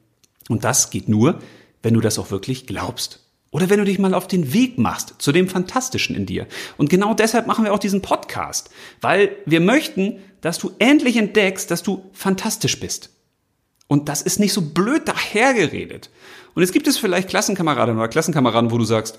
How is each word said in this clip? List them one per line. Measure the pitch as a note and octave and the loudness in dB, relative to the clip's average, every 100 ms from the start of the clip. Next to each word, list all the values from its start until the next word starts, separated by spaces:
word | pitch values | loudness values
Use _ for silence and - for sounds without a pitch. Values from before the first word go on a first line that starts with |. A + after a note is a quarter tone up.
| _ _ _ _ - | _ _ _ _ -4
Und | A2+ | -2
das | A#2+ B2 - | 0 0 0
geht | - - | -4 0
nur, | G#2+ C3 - - - _ _ | 4 4 2 -10 -20 _ _
wenn | A2+ | 2
du | A2+ | 2
das | A2 - | 2 -2
auch | - | -6
wirklich | G2 B2 B2+ - | -6 -6 -8 -8
glaubst. | F#2 F#2 - - - _ _ _ | -8 -8 -8 -12 -12 _ _ _
Oder | C#3+ F3+ | -2 2
wenn | G#3 | 2
du | |
dich | G3+ F#3+ | 2 2
mal | F#3+ | 2
auf | F3+ F3+ | 0 0
den | F#3 C#3 | -2 2
Weg | F3+ B3+ - | 2 2 2
machst | G2 - - - | -2 -2 -12 -4
zu | - | 0
dem | D#3 F#3 | 2 2
Fantastischen | F#3 F3+ C4 B3+ - - | -2 -2 -4 -4 -4 -4
in | - F#2 | -4 -4
dir. | F2+ - - - - | -6 -8 -12 -14 -2
Und | D3 | 2
genau | F3+ G#3 | 2 2
deshalb | A3 A3 A#3+ A#3 | 2 2 2 0
machen | - | 0
wir | G#3+ | 2
auch | G3+ | 0
diesen | G#3 G3 | 0 -2
Podcast, | - D4+ - G#2+ D#2 - - - - - | -2 -4 -4 -8 -6 -8 -10 -20 -20 -6
weil | B2+ F3+ G3 - - | 0 4 2 0 0
wir | E3 | 4
möchten, | F3+ C#4 - - G3 - - _ | 4 2 0 -2 -4 -4 -16 _
dass | D#3+ E3+ | -6 -6
du | F#3+ - | -8 0
endlich | A#3 D4+ C4 A3+ | 4 6 4 2
entdeckst, | G#3 A3 F#3+ F#3+ - | 2 2 2 -2 -4
dass | E3+ | -4
du | - F#3+ - | -2 -6 -8
fantastisch | - G3 F#3+ A3+ - - - | -6 -2 -2 -2 -2 -2 -4
bist. | F2+ - - _ _ _ _ _ _ _ _ | -8 -10 -12 _ _ _ _ _ _ _ _
Und | D3 D3 | 0 0
das | C#3+ | -4
ist | F3+ - | -2 0
nicht | G#3 | 0
so | G#3+ | 0
blöd | D3+ D#3+ G#3 D#4 D#4+ | -2 -2 0 0 -2
dahergeredet. | - - G#3 C4+ B3 D3+ F#2 E2 - - _ - - - | -4 -4 2 2 2 0 -2 -10 -14 -20 _ -20 -20 -10
Und | - | 0
jetzt | F3 | 2
gibt | D4+ - | 2 0
es | B3+ | 0
vielleicht | G#3 F3+ F#3 | 0 -2 -2
Klassenkameradinnen | F#3 G3+ F#3 D#3+ B2+ A2+ A2+ | -2 -2 0 0 2 2 2
oder | A2+ | 0
Klassenkameraden, | D#3 E3 D3+ B2 A2+ A#2 | 0 0 2 2 4 2
wo | A#2 | 2
du | |
sagst, | G#2+ A2+ A2 | 2 0 -2